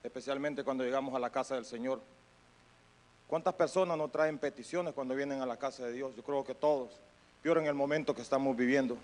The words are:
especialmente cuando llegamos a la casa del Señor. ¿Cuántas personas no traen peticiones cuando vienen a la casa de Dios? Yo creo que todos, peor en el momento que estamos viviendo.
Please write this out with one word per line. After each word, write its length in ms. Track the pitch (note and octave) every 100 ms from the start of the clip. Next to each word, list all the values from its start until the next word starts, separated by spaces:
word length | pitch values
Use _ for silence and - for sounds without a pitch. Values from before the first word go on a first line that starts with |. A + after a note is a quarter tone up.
especialmente 600 | A#2+ C3 A#2+ C#3 D3 C#3
cuando 220 | C#3 C3
llegamos 300 | B2+ C3+ C3+
a 40 | B2+
la 120 | A#2+
casa 260 | C3+ B2 C3
del 80 |
Señor. 360 | A2+ A#2 B2+ B2+ - - _ - - - - - - _ - - -
¿Cuántas 260 | D#3+ F#3+
personas 440 | - D#3+ F#3 F#3 D#3+
no 100 | D3+
traen 300 | D3+ D#3 D3
peticiones 560 | D3 - A2+ F3 F3
cuando 200 | C#3 C3
vienen 280 | C3 C#3 C3+
a 40 | B2+
la 100 | A2+
casa 280 | C#3 B2+
de 80 | B2
Dios? 220 | B2 C3+ A#2
Yo 60 |
creo 220 | A#2+ C#3+
que 100 | C3
todos, 340 | B2 D3+ C#3+ A#2+ - - _ - _
peor 160 | D3+ E3
en 80 | D3+
el 80 |
momento 400 | C#3+ C#3 D3+ C#3
que 80 | A#2
estamos 340 | A#2+ C3+ C3+ B2
viviendo. 400 | B2 C3+ B2+ A#2+